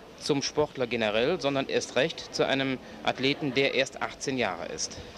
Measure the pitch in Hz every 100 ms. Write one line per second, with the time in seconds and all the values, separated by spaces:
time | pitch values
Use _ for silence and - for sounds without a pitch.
0 | - - - 143 - - 147 - 123 120
1 | 110 107 127 175 139 139 135 120 - -
2 | 156 - - - 147 135 135 127 - -
3 | - 120 131 143 151 120 135 - 131 -
4 | 113 - - 131 107 85 85 80 - -
5 | -